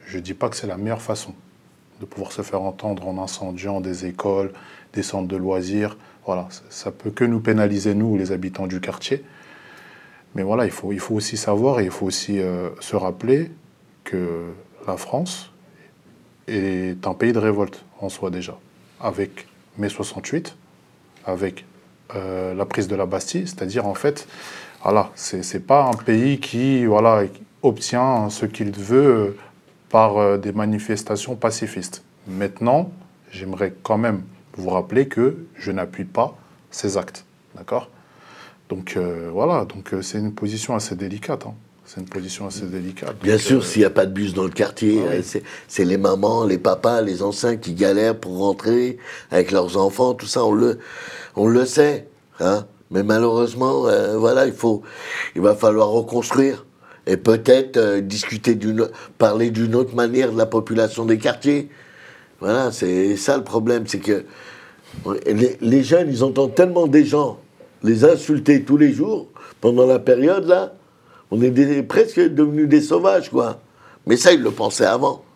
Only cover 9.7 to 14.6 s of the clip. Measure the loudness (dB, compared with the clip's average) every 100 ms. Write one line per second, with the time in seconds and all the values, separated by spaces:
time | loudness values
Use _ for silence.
9.7 | -20 -20 -20 -20 -20 _ -8 -4 -2 -2
10.7 | -4 -8 -8 -4 -4 -4 -8 -2 0 2
11.7 | 0 -2 -4 -6 -6 -4 -4 -2 -4 -8
12.7 | -10 -6 -4 -4 -6 0 0 0 -12 _
13.7 | _ _ _ -10 -6 -6 -8 -10 -16